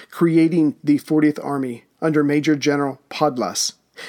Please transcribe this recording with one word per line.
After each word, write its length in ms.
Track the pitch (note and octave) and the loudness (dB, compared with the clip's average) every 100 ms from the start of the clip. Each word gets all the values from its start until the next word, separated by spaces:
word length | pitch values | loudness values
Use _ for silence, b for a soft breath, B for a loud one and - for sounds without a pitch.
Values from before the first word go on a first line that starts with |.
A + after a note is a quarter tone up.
| B | B
Creating 640 | - E3+ E3 E3 E3+ D3+ - | -2 2 4 4 2 0 0
the 160 | D3 C#3+ | 0 0
fortieth 400 | - D#3 D3+ D3 | 0 2 2 0
Army 420 | C#3 C#3+ C3 A#2 - _ | -6 -6 -6 -10 -16 _
under 240 | E3 D3+ | -2 0
Major 320 | D3 D3 D3 D3+ | 0 0 0 0
General 440 | C#3+ C#3+ C#3 C3 - | 0 -2 -2 -6 -14
Podlas, 680 | - D3+ B2+ G2 - - - _ B | -2 -2 -2 -4 -4 -4 -6 _ B